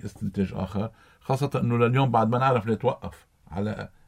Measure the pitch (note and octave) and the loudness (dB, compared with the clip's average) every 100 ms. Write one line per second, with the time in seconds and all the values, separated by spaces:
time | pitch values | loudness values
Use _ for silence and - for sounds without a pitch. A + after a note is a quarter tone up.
0 | G#2+ - G#2 G2+ F#2 F#2+ F#2 G2 A2+ - | -6 -8 -6 -2 -4 -4 -6 -4 -6 -10
1 | _ _ - C3 C#3 - A#2+ A#2+ A#2 C3 | _ _ -4 -2 -2 0 0 4 4 4
2 | C3 A2+ A2 B2 C3+ B2 A2 G#2+ B2 - | 4 4 4 2 2 2 0 0 0 -2
3 | F#2 - _ _ - F#2 G#2 G2+ - _ | -8 -14 _ _ -10 -6 -6 -6 -10 _